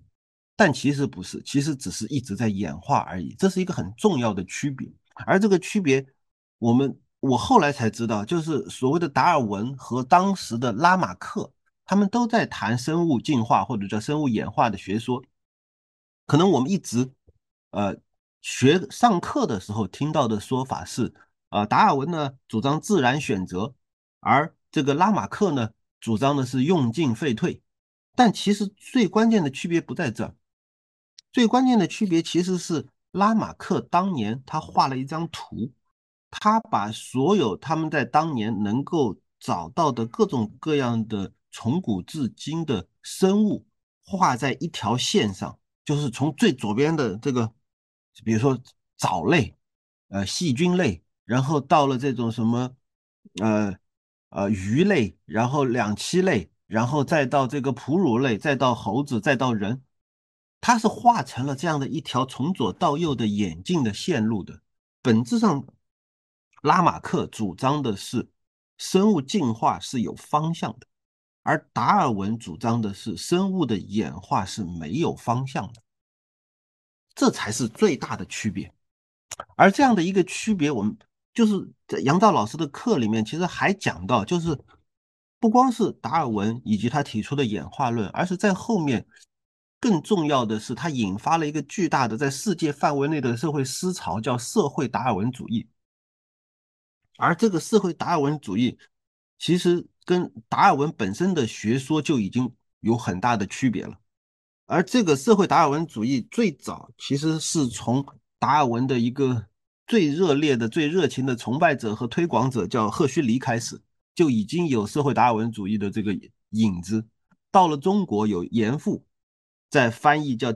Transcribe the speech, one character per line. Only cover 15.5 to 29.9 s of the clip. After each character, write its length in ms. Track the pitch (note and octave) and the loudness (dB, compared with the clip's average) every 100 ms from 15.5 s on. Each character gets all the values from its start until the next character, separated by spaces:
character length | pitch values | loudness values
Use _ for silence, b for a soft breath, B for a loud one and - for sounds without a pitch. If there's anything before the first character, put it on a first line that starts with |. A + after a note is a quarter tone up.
| _ _ _ _ _ _ _ - | _ _ _ _ _ _ _ 2
可 100 | D3 | 4
能 140 | G3 | 6
我 100 | C#3+ | 4
们 100 | C3 | 2
一 80 | G3 | -2
直， 340 | - A2+ C3 - _ _ _ _ _ | -2 -2 -2 -6 _ _ _ _ _
呃， 260 | F#2 G2+ - _ _ _ _ | -4 -4 -6 _ _ _ _
学， 440 | - - B2+ F3+ - | -12 2 4 4 0
上 280 | - A#3+ F3 | 2 2 4
课 260 | - - D3 | 0 -2 -2
的 120 | G2+ | -4
时 140 | - | -6
候 160 | G#2 G2 | -6 -6
听 240 | - D3 | -4 -2
到 160 | D#3 A#2+ | 0 0
的 100 | G#2+ | 0
说 260 | - B2+ | -2 -4
法 200 | C3 - | -2 -8
是， 280 | - - G#2 b b _ _ | -6 -4 -4 b b _ _
呃， 180 | F#2+ G#2+ | -2 2
达 200 | C3+ G#3 | 4 4
尔 80 | |
文 160 | C#3+ E3+ | 2 -2
呢 240 | E3+ C#3 - _ | -4 -4 -8 _
主 140 | A2 | -2
张 200 | C#3 D3+ | 0 -2
自 200 | - G3 | 0 2
然 200 | B2 C#3+ | 4 2
选 260 | C#3 G2+ F#2 | -2 -4 -4
择， 280 | F2+ A#2 - _ _ _ _ | -6 -8 -10 _ _ _ _
而 340 | - B2+ D#3+ - _ | 2 2 2 -8 _
这 120 | D#3 | -2
个 120 | C#3 | 0
拉 160 | C#3+ G3 | 2 2
马 160 | F3 G2 | 2 -2
克 240 | - G3+ | -2 0
呢 200 | C#3+ A2+ - _ _ | 0 -2 -6 _ _
主 160 | - D3 | -4 0
张 200 | C#3 C#3+ | 2 0
的 100 | B2 | 0
是 180 | B2+ | 0
用 280 | C#3 F#3 A#2+ | 2 2 2
进 220 | A#2 D3 | 0 0
废 200 | A2 D#3 | 0 -2
退。 260 | A2+ F3 - _ _ _ _ _ | 0 -2 -4 _ _ _ _ _
但 180 | - A#3+ | 2 2
其 200 | - G3+ | 2 -2
实 140 | G3+ G3+ | 0 -4
最 420 | - - B3+ A3 | -8 -4 0 2
关 220 | G#3+ A3+ | 4 4
键 120 | A3 | 4
的 80 | D3 | 0
区 160 | C3+ F3 | -4 -4
别 120 | E3+ | -4
不 140 | D#3+ | -4